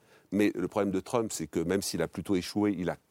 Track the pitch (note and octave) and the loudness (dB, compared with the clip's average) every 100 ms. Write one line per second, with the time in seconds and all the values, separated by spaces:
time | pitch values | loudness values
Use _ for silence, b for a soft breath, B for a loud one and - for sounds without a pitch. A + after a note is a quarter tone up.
0 | b b b G2+ G#2 - F2 G#2+ G2+ F#2 | b b b 2 2 2 -2 0 0 0
1 | - B2 A2 - D#2+ F2+ E2+ F#2+ - F2 | 0 0 0 -4 -4 -2 2 0 0 -2
2 | E2 - F2 F#2+ F2 G#2 G#2 F2 E2+ D#2 | -2 -4 0 0 0 0 0 2 -2 -4
3 | _ | _